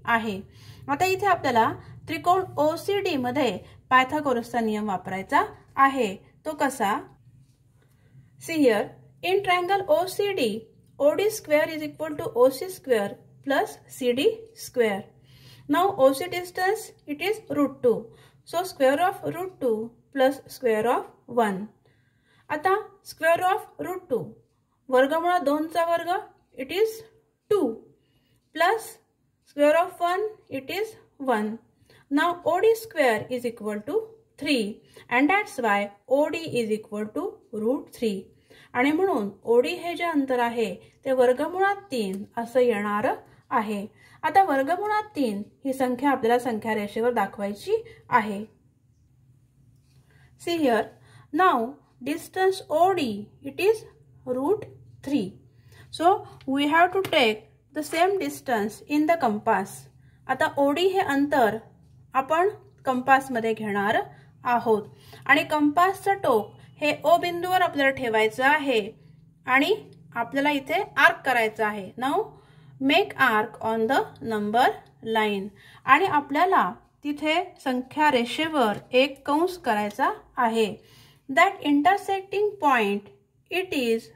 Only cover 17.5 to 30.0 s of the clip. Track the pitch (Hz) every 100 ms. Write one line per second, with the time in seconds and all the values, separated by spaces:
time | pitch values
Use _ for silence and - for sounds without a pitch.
17.5 | 294 269 - 247 208 220 - - _ -
18.5 | 330 370 - 262 285 359 392 311 320 370
19.5 | - 254 220 233 - _ 277 262 285 -
20.5 | - 247 214 226 320 - - - 240 214
21.5 | 190 214 _ _ _ _ _ _ _ -
22.5 | 302 339 403 415 - - - 320 339 370
23.5 | 403 - - 294 370 - 233 190 - _
24.5 | _ _ _ - 254 269 320 339 359 277
25.5 | 294 320 339 339 339 339 381 392 _ _
26.5 | - 262 349 440 - - _ _ _ -
27.5 | 415 269 220 - _ _ _ _ _ _
28.5 | 302 339 440 - - _ _ _ _ _
29.5 | - 294 320 370 -